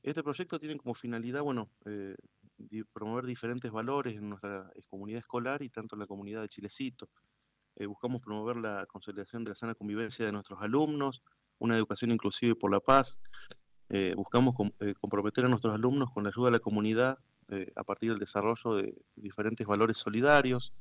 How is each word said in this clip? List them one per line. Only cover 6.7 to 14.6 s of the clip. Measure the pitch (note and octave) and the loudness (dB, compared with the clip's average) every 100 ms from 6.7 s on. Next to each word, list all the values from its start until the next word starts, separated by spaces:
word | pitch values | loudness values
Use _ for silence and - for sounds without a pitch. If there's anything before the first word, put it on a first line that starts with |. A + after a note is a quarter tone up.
| - C3 B2 G#2 _ _ _ _ _ _ - | -4 -8 -8 -20 _ _ _ _ _ _ -8
Eh, | G2+ | -8
buscamos | G#2 B2 B2 | -4 -4 -4
promover | A#2 G#2+ A2 A#2+ | -4 -4 -4 -4
la | A2 G2+ G2 | -4 -4 -8
consolidación | G2 - G2 G2 A#2 | -12 -12 -10 -10 -8
de | A2 | -8
la | G2 | -6
sana | A2+ | -6
convivencia | A2 G#2 G#2 A2 - A2 | -6 -4 -4 -4 -2 -2
de | |
nuestros | G#2 G2 F#2+ | -2 -8 -8
alumnos, | G#2 C3+ D#3 D3 C#3 B2+ _ _ _ _ | 0 2 2 0 -4 -6 _ _ _ _
una | A#2 A2+ | 2 2
educación | G#2+ G2+ A#2 | 2 0 2
inclusiva | A2+ G2+ - A#2 | 2 0 2 2
y | A2 | 4
por | G2+ | 4
la | G2 | 4
paz. | - C3+ C3+ - - - - - _ - - | 8 8 8 -4 -8 -10 -12 -16 _ -20 -2
Eh, | G2 F#2 F#2+ | 0 2 0
buscamos | G2 A#2+ C3 | 2 6 6
com-, | B2 | 4